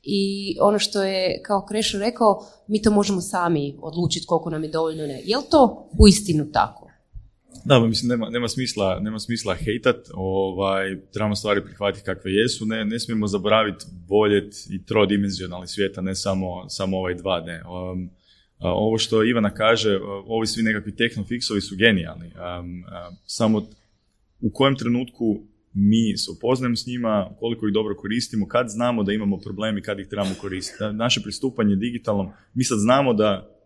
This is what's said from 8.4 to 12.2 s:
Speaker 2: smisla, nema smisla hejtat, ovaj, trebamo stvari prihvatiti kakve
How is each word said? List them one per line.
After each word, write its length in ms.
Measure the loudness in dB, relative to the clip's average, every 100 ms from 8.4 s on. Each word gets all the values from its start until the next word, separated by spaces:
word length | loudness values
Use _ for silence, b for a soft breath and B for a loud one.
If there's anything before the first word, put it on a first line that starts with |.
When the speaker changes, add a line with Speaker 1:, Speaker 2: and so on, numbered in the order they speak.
| -4
Speaker 2:
smisla, 520 | -4 -4 0 0 0
nema 200 | -4 -6
smisla 360 | -6 -4 -2 -2
hejtat, 400 | -2 0 0 0 -6
ovaj, 880 | -6 -2 -2 -2 -2 0 0 -2 -6 -10
trebamo 220 | -4 -2 0
stvari 280 | 2 0
prihvatiti 420 | 0 -4 -4 -2 -6
kakve 260 | -6